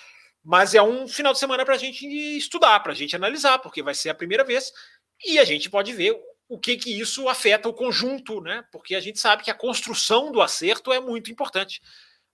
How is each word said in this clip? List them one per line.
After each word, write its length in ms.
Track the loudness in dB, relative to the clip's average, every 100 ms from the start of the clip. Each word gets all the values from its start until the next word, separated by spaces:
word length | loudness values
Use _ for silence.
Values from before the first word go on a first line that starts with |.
| -20 -20 _ _
Mas 320 | 2 4 6 8
é 60 |
um 260 | 6 4 -4
final 260 | -2 0
de 60 | 2
semana 260 | 0 -2 0
pra 120 | 0
gente 280 | -2 -10 -10 -8 -6 -6
estudar, 420 | -6 4 6 6
pra 120 | 2
gente 220 | -6 -6 -4
analisar, 440 | -4 0 2 2
porque 220 | -2 -10
vai 140 | -6 -4
ser 140 | -4
a 60 | -6
primeira 280 | -4 -2
vez, 280 | 0 -2 -4 -14 -20 _ _ _
e 160 | 0 4
a 40 |
gente 260 | 4 4 -2
pode 240 | -2 -2
ver 220 | 0 0 0 -6 -20 -18
o 120 | -10
que 180 | -4 -4
que 220 | -4 -6
isso 280 | -6 -4 -4
afeta 400 | 0 2 2 2
o 60 |
conjunto, 640 | -4 -4 -2 -4 -6 -8 -10
né? 220 | -8 -10 -12
Porque 220 | -18 -8
a 60 | -6
gente 200 | -6 -2
sabe 240 | 2 2
que 60 | 0
a 60 | -6
construção 760 | -4 -4 -4 -4 2 2 4
do 100 | 2
acerto 520 | 2 2 -2 -2 0
é 60 | -4
muito 320 | -2 -8 -8
importante. 500 | -8 -4 -4 -6 -10 _ -20 _ _ _